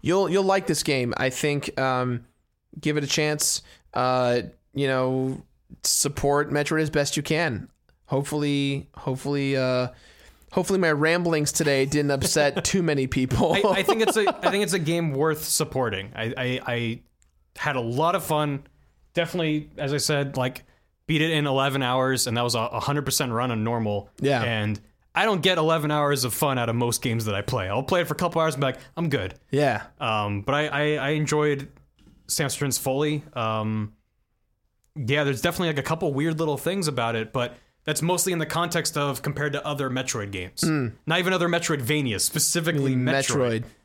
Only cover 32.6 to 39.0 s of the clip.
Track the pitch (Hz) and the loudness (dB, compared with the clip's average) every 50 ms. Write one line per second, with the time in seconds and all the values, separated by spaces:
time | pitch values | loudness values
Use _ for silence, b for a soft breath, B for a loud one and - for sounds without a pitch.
32.6 | 143 139 120 - - 135 131 135 151 151 151 147 143 - - 127 113 110 110 110 | -2 -2 -2 -2 -2 -2 0 0 0 0 0 -2 -6 -8 -6 -2 -2 0 0 0
33.6 | 107 107 110 110 107 104 - _ _ _ _ _ _ _ _ _ _ _ _ _ | 0 -2 -2 -2 -4 -6 -8 _ _ _ _ _ _ _ _ _ _ _ _ _
34.6 | _ _ _ _ _ _ _ 151 131 107 139 147 151 139 139 113 - 175 170 - | _ _ _ _ _ _ _ -8 -2 0 0 2 2 0 0 0 -2 -2 -2 0
35.6 | 185 165 160 143 135 - 160 165 208 160 139 135 147 165 160 156 165 151 147 131 | -2 0 0 -2 -2 -2 -2 -2 -2 -2 0 0 0 0 0 0 0 -2 -2 -2
36.6 | - 156 185 202 185 156 139 123 117 117 117 113 113 110 - 131 120 123 - B | -2 -2 -2 0 -2 -2 -2 0 -2 0 0 -2 -4 -2 -2 -2 -2 -2 -4 B
37.6 | B B B B _ - 151 - 156 170 180 175 - 196 180 165 156 156 - 160 | B B B B _ -4 -4 0 2 0 2 2 2 0 0 -2 -2 -2 0 -2
38.6 | 170 170 165 170 160 - - 151 | -2 0 0 -2 -2 -2 -2 0